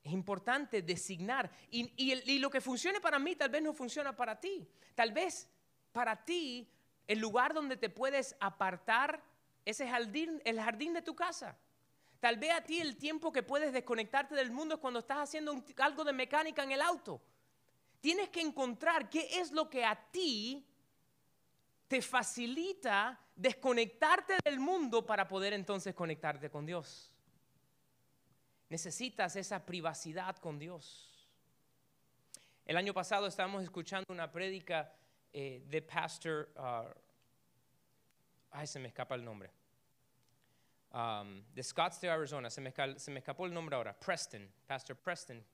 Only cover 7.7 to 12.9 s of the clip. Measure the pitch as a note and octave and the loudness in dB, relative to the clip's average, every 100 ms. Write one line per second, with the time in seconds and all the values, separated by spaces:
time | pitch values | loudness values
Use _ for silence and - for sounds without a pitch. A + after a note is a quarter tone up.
7.7 | B3+ G#3+ E3+ C4 C#4 C4+ - G3 - F#3+ | -2 -2 0 2 2 0 -2 -2 2 0
8.7 | F3+ - A3+ C#4+ D4+ - _ _ _ - | 0 2 4 4 -2 -10 _ _ _ -6
9.7 | G#3+ B3+ A#3+ A#3 B3 E4 D#4 A#3 A3+ A3 | -2 0 0 0 0 -2 0 0 2 0
10.7 | G#3+ D4+ E4 E4 D#4+ F4 E4 - - _ | 0 -2 -2 -4 -2 -2 -2 -10 -14 _
11.7 | _ _ _ _ _ A#3+ A3+ D4+ E4 - | _ _ _ _ _ 2 4 2 2 2
12.7 | E4 D#4 | 0 0